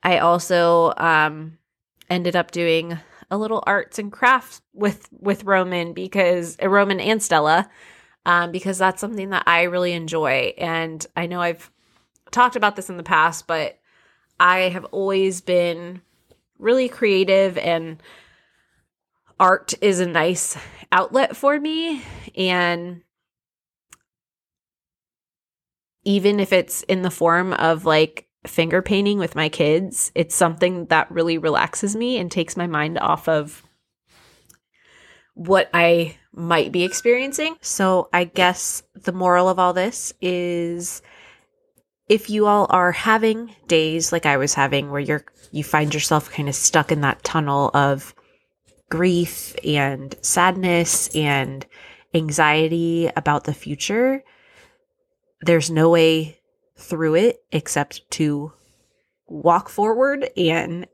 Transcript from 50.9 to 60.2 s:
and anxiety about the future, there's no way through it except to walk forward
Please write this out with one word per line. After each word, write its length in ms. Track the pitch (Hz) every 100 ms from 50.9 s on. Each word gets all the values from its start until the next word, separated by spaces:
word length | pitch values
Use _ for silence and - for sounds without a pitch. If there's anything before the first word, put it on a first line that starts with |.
| - - 156
and 500 | 151 139 131 135 - - - - _
anxiety 960 | 165 156 147 151 156 160 170 165 165 170 -
about 300 | 151 147 -
the 80 |
future, 720 | 147 - 147 - 214 254 269 _ _ _ _ _ _ _ _ _ _ _ _
there's 300 | 156 170 151
no 180 | 160 160
way 500 | 170 160 160 156 - _ _ _ _
through 380 | - 165 160 160
it 280 | 226 - _
except 580 | 160 - - 147 - _
to 400 | - 156 147 151 _ _ _ _ _ _ _ _
walk 420 | 156 160 170 202
forward 600 | - 208 226 269 277